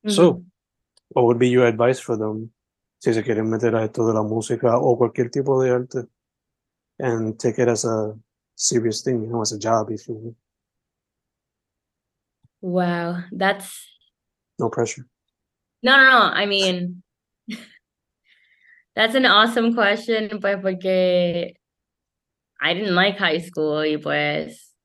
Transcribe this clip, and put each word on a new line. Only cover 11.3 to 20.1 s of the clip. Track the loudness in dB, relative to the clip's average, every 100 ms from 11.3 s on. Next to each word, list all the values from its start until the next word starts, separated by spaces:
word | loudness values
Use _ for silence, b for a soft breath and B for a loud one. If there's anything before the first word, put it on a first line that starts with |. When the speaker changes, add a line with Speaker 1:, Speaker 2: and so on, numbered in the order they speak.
| _ _ _ _ _ _ _ _ _ _ _ _ _
Speaker 2:
Wow, | -4 -2 0 -2 -4 -6 -10
that's | -2 -2 -2 -8 -20 -20 _ _ _ _ _ _ -6
Speaker 1:
No | -4
pressure. | -2 -4 -4 -16 _ _ _ _ _ _ _
Speaker 2:
No, | 4 6
no, |
no, | 8 6 4
I | 2 -2
mean, | 0 0 0 -6 -8 _ _ _ _ -16
<laughs> | -16 -16 _ _ _ _ _ _ _ _ _ _ _ _ 0
that's | 2 4
an | 4
awesome | 6 4 2 0
question, | 2 2 0 -2